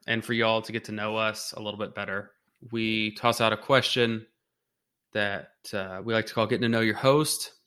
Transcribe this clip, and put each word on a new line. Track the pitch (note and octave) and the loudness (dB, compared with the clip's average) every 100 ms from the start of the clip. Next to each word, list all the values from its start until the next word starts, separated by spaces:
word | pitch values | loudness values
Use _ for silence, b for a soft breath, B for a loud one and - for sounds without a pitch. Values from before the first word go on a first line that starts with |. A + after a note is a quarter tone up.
| - | -4
and | A2+ | -4
for | A2 | 0
y'all | A#2 A2+ A2+ | 2 4 2
to | G#2 | 0
get | A2+ | -8
to | - | -6
know | G#2+ G#2+ A2 | -6 -4 0
us | A2 G#2+ - - | 0 -2 -10 -10
a | |
little | G#2 G2+ | -8 -6
bit | G2+ | -8
better. | - G2 G2 G2+ _ _ _ A#2+ | -6 -6 -6 -8 _ _ _ -8
We | A2+ A2 A2 G#2+ | -2 0 0 -2
toss | G#2+ A#2+ A2+ | 0 2 4
out | A2+ | 2
a | G#2+ | 0
question | - C3+ - B2+ A#2 A2 A2 _ _ _ _ _ _ _ _ | 4 4 4 2 2 0 -6 _ _ _ _ _ _ _ _
that, | G#2+ G2+ G2 C#2 _ - | -2 -2 -2 -10 _ -10
uh, | G#2 F#2+ F#2 | -8 -8 -8
we | G#2+ | -2
like | A2+ A2 | 0 0
to | |
call | - A2 | 0 0
Getting | A#2 | 2
to | A#2+ | 2
Know | A#2 | 2
Your | A2 | 2
Host | G#2 C3+ C#3+ D3+ - - - | 2 4 4 4 -2 -6 -14